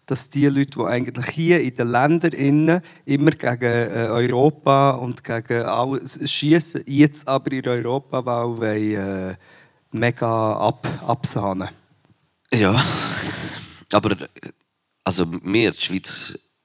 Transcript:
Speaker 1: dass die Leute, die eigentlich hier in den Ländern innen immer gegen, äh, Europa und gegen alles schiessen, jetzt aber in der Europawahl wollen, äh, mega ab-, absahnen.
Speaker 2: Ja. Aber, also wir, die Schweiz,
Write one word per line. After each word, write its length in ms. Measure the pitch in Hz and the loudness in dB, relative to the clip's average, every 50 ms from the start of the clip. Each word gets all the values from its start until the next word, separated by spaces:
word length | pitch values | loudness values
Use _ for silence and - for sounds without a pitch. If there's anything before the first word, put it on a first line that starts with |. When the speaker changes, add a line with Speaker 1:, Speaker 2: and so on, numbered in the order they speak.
| _ - | _ -6
Speaker 1:
dass 200 | 135 123 - - | -6 -4 -4 -4
die 200 | - 143 143 143 | 0 2 4 4
Leute, 320 | 139 139 139 135 - 131 | 4 4 0 0 0 -4
die 60 | 113 | -2
eigentlich 420 | 87 120 123 123 - - 123 127 - | 0 0 -2 -2 -4 -6 -6 -6 -6
hier 340 | - 151 165 165 175 165 | -4 -2 2 2 4 4
in 140 | 127 127 - | 2 0 -2
den 120 | - 120 117 | -2 -2 0
Ländern 420 | 123 123 135 147 170 170 170 165 | 2 2 4 4 2 4 2 0
innen 500 | 156 - 139 139 143 151 156 160 170 180 - - - - - | 0 2 2 4 4 4 4 4 2 2 0 -6 -20 -16 -4
immer 240 | - 139 139 151 160 | -2 0 2 4 2
gegen, 320 | 147 - - 123 123 120 123 | 2 2 -2 -4 -2 0 0
äh, 440 | 120 117 120 117 95 - 117 117 107 | 0 2 2 0 -2 -2 -4 -2 0
Europa 800 | 113 120 120 120 120 123 135 156 151 - - 139 139 135 139 139 | 0 0 0 2 2 4 4 4 2 2 2 2 4 6 4 4
und 320 | 131 127 127 120 120 - - | 2 0 -4 -8 -8 -10 -8
gegen 380 | - 117 117 117 - 120 117 113 | -6 -6 -6 -4 -2 -2 -2 0
alles 540 | - 107 117 123 135 139 - - 131 - 131 147 143 | -2 0 -2 0 -2 -2 -6 -6 -8 -10 -8 -6 -6
schiessen, 500 | - - 143 151 160 175 170 - - 156 - 131 | -4 -2 2 4 4 4 4 0 -8 -10 -8 -2
jetzt 400 | 139 143 147 143 147 - - - | 6 6 6 6 6 -2 -4 -2
aber 240 | 139 135 - 156 | -2 0 0 -2
in 100 | 135 131 | -4 -4
der 120 | 127 127 123 | -2 -2 -2
Europawahl 840 | 120 117 117 127 139 139 - - 131 120 123 120 120 117 120 117 113 | -2 -2 -2 -2 -2 -4 -4 -6 -4 -2 -2 -2 -2 -2 -2 -2 -2
wollen, 380 | 113 107 107 107 107 107 107 98 98 98 98 95 92 92 | -2 -2 0 0 0 -2 -2 -2 -4 -4 -6 -6 -6 -8
äh, 40 | 95 - _ _ - - - _ _ _ _ _ | -10 -12 _ _ -20 -20 -20 _ _ _ _ _
mega 600 | - 113 120 120 120 - 123 113 113 113 110 107 107 104 | -6 -2 -2 -2 -2 -2 -2 -2 0 0 0 0 0 0
ab-, 300 | 104 110 - - - - 160 - - | 0 0 -2 -2 -8 -10 -10 -8 -4
absahnen. 640 | - 117 - - - - 110 104 98 95 92 90 - - _ _ _ _ _ _ _ _ _ _ _ _ _ _ - | -4 -4 -2 -2 -6 -6 -4 -4 -4 -4 -4 -6 -10 -12 _ _ _ _ _ _ _ _ _ _ _ _ _ _ -4
Speaker 2:
Ja. 320 | 131 117 104 92 107 131 - - - - - - - - - - - - - - - - - - - - - - | 0 2 4 4 4 4 2 2 -2 -4 -4 -6 -6 -6 -6 -8 -8 -8 -10 -10 -12 -14 -16 -18 -20 -20 -10 0
Aber, 260 | - 104 - 107 101 - 71 - _ - - - - _ _ _ _ _ _ _ _ _ - | 0 2 2 2 -2 -2 -6 -18 _ -20 -20 -20 -20 _ _ _ _ _ _ _ _ _ -6
also 240 | 95 87 92 87 82 82 85 - | -6 -2 0 -2 -2 -2 -8 -6
wir, 280 | 92 101 113 117 95 76 | -2 0 2 2 2 0
die 80 | - | -2
Schweiz, 580 | - - 90 95 - - - - - - - - _ _ _ _ _ | -6 -6 -6 -6 -6 -6 -8 -8 -8 -10 -12 -14 _ _ _ _ _